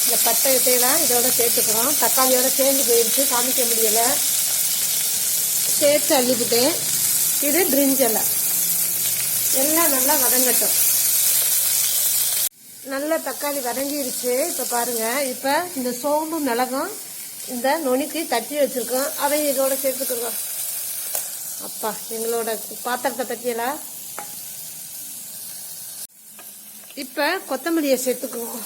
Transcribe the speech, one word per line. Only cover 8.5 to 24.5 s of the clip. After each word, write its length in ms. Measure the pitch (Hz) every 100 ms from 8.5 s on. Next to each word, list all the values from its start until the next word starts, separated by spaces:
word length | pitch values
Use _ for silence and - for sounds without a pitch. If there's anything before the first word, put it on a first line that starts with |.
| - - - - - - - - - - 254
எல்லாம் 320 | 277 320 330
நல்லா 220 | 269 262 294
வதங்கட்டும். 500 | 247 254 254 226 202 - - - - - - - - - - - - - - - - - - - - - -
நல்லா 240 | 269 302 320 277
தக்காளி 340 | 247 294 285 240
வதங்கிருச்சு. 680 | 233 277 294 254 - 247 247 330
இப்ப 180 | 285 240
பாருங்க, 320 | 240 240 233 226 262 269
இப்ப 240 | 247 269 294 349 285
இந்த 140 | 247 240
சோம்பு 380 | 285 302 311 320 277
மிளகும் 420 | 226 247 262 359 427 - - - - -
இந்த 240 | 247 262 320 277
நுணுக்கி 360 | 254 302 311 330
தட்டி 200 | 233 220 294
வச்சிருக்கோம், 480 | 269 254 226 254 285 -
அதையும் 260 | 277 294 294
இதோட 180 | 262 269 269 269
சேர்த்துக்கிறோம். 520 | 247 269 240 233 - - - - - - - - - - - - - 202
அப்பா, 220 | - 220 208 - 226
எங்களோட 400 | 226 233 226 214 - 214 247
பாத்திரத்தை 400 | 247 262 240 233
பத்தியெல்லாம். 480 | 226 240 233 240 311 - - - - - - -